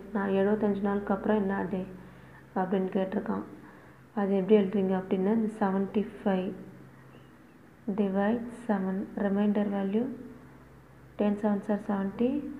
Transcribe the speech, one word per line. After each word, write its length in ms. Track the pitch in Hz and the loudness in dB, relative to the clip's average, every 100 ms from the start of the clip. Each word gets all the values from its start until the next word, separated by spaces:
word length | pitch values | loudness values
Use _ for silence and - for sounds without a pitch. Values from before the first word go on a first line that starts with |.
| - | -6
நான் 160 | 208 196 | -2 0
எழுபத்தஞ்சு 520 | 190 202 214 208 196 | 2 4 4 2 2
நாளுக்கு 320 | 202 202 202 | 0 0 0
அப்புறம் 240 | 196 214 214 | 0 2 2
என்ன 280 | 196 196 190 | 2 -2 -2
டே 160 | 190 190 - - - - - - 196 | -4 -6 -10 -18 -20 -20 -20 -6 -2
அப்படின்னு 340 | 180 196 185 190 | 0 0 2 0
கேட்டிருக்கான். 480 | 190 208 - 196 - - - - - - - 208 | 0 -2 -2 -4 -6 -14 -20 -20 -20 -20 -8 -2
அது 200 | 196 196 | 2 2
எப்படி 260 | 185 214 | 6 6
எழுதுறீங்க 340 | 190 202 190 185 | 6 2 2 0
அப்படின்னா, 360 | 190 190 190 226 | 0 2 2 2
இந்த 140 | 214 - | 0 0
செவன்ட்டி 480 | 196 190 190 214 202 - | 0 2 0 0 -2 -2
ஃபைவ் 300 | 208 185 190 - - - - - - - - - - - - - - 190 | 0 0 0 -6 -14 -18 -20 -20 -20 -20 -20 -20 -20 -20 -20 -10 -4 0
டிவைட் 480 | 202 196 202 240 233 - - | 0 2 2 0 -4 -6 -2
seven, 360 | 196 190 190 - - | 0 0 -2 -4 -2
Remainder 520 | 202 196 208 208 202 202 | 0 2 2 2 0 0
value 280 | 196 214 269 - - - - - - - - - - - | 0 0 -2 -6 -14 -18 -20 -20 -20 -20 -20 -20 -10 -2
ten 200 | 208 202 | 0 2
செவன்ஸ் 340 | 214 202 208 | 0 0 0
ஆர் 120 | 202 214 | -2 -2
seventy, 600 | 196 196 - 247 294 - | -2 -2 0 0 0 -6